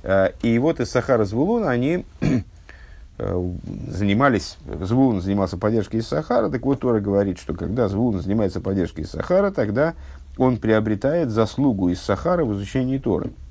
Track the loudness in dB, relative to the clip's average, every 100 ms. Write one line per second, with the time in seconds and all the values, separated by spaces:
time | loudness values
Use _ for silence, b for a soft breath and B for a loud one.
0 | 2 2 2 0 0 2 2 0 0 0
1 | 2 2 2 0 0 0 0 0 0 -2
2 | -6 -4 0 0 -4 -18 -20 -20 -20 -20
3 | -20 -8 -4 -2 -4 -6 -10 -10 -8 -2
4 | 2 4 4 2 -2 -14 -12 -8 0 4
5 | 4 2 0 2 0 0 0 0 0 -4
6 | -2 -4 0 0 2 -2 -2 0 2 0
7 | 2 2 2 -2 -6 -6 -4 0 0 2
8 | 0 0 -2 0 0 -2 -2 0 -2 -4
9 | -10 -8 0 2 2 0 -2 2 0 -2
10 | B B B 0 2 2 2 2 2 0
11 | 0 0 0 0 0 2 0 2 0 0
12 | -2 -2 0 0 0 -2 -2 -2 -2 -2
13 | 0 -2 -2 -10 -20